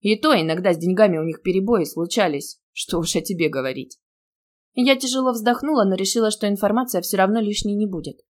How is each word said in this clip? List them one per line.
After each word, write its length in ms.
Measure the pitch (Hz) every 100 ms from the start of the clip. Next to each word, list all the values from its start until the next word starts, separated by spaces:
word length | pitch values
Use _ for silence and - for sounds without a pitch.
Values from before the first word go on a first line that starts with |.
И 140 | 202 214
то 220 | 311 247
иногда 320 | 160 160 185
с 60 | 165
деньгами 400 | 170 185 208 165
у 60 |
них 180 | 160 156
перебои 440 | - 185 196 233 151
случались, 760 | - 170 - 185 143 143 - _
что 260 | - - 170
уж 160 | 160 175
о 60 |
тебе 280 | - 185 156
говорить». 500 | 139 131 135 - - _ _ _ _ _ _ _ -
Я 200 | 254 269
тяжело 360 | 262 262 262
вздохнула, 520 | 233 220 240 285 302
но 120 | 196 185
решила, 340 | 190 233 220
что 180 | 214 208
информация 540 | 202 202 214 262 -
все 160 | 175 196
равно 240 | 190 220
лишней 320 | 214 208 208
не 140 | 202 214
будет. 320 | 180 147 - _